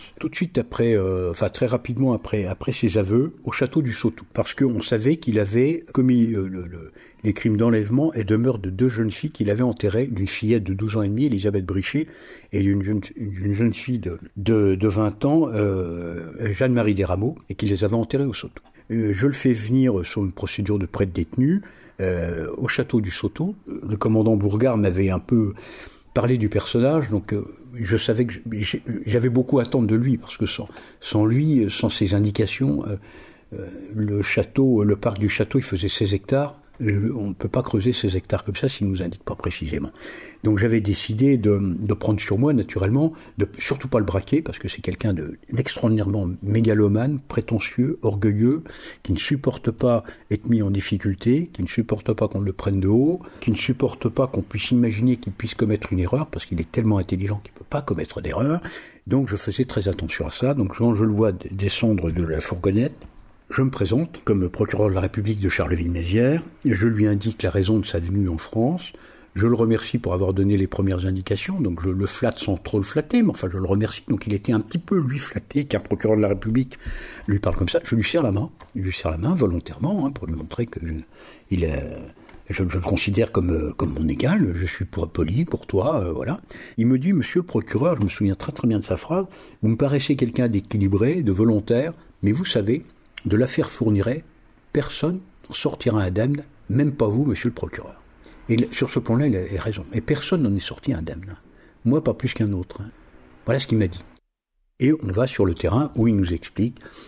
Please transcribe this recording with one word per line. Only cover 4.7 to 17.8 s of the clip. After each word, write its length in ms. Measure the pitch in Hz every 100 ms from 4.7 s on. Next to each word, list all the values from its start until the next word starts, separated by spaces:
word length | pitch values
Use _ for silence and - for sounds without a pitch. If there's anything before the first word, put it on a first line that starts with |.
| 110
savait 340 | - 113 120 165
qu'il 240 | - 107
avait 440 | 98 113 139 165 -
commis, 400 | - 127 123 113
euh, 140 | 107 95
le, 220 | 92 87
le, 240 | 90 80 - - -
les 80 | 107
crimes 240 | 98 117 107
d'enlèvement 580 | 117 110 104 127 160
et 80 | 117
de 140 | 98 110
meurtre 240 | 127 110
de 100 | 95
deux 180 | 92 127
jeunes 220 | 110 110
filles 220 | - 151
qu'il 180 | - 101
avait 120 | 104
enterrées, 440 | 127 110 104 107 139
d'une 220 | 98 98
fillette 340 | - 110 117
de 120 | 95
douze 220 | 95 107 110
ans 60 |
et 60 | 101
demi, 160 | 110
Elisabeth 420 | 147 104 104 98 92
Brichet, 400 | 98 - 143 160 - - - -
et 100 | 101
d'une 220 | 98 101
jeune, 160 | 98 104 - -
d'une 380 | 107 95 101
jeune 200 | 101 117
fille 240 | - - 120
de, 220 | 92 82 - -
de, 400 | 110 110 98 95
de 120 | 107
vingt 360 | 98 107 101
ans, 240 | 139 160 143
euh, 1000 | 107 104 95 85 85 85 85 82 - 104
Jeanne-Marie 420 | 98 131 120 107
Desrameaux, 400 | 98 87 90 117 - -
et 80 | 98
qu'il 140 | 104
les 120 | 98